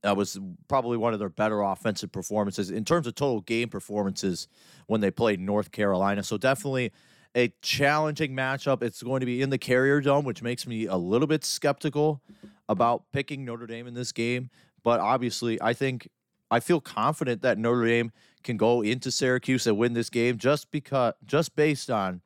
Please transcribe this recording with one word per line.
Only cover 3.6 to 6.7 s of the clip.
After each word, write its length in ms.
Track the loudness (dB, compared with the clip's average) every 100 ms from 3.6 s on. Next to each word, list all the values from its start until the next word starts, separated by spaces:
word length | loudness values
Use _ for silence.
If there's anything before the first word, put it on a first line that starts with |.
| -2
performances 760 | -8 -6 -2 -2 -2 -2 -2 -8 _ _ -20 -2
when 140 | 0
they 100 | 0
played 300 | 2 2 2
North 320 | 0 -2 -2
Carolina. 500 | -2 0 2 2 0
So 140 | -2 0
definitely 560 | 0 0 -2